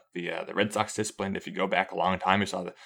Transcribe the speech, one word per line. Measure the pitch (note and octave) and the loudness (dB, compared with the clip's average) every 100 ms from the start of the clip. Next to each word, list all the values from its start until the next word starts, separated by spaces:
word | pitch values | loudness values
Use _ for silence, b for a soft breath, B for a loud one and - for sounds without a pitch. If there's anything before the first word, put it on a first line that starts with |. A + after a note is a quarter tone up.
| _ F2+ | _ -8
the, | E2+ | -6
uh, | E2+ E2 | -4 -4
the | G2 | 0
Red | G#2 | 0
Sox | G#2+ G#2 - | 2 -2 0
disciplined. | G#2+ - G2 F#2 | -4 -2 -4 -4
If | - | -6
you | |
go | - F#2+ | -2 2
back | F#2 F#2+ | 2 2
a | F2+ | 2
long | E2+ F#2 | 2 2
time, | G2 G2 | 4 4
you | G2 | 2
saw | F#2 | -2
the | F2 - | -6 -10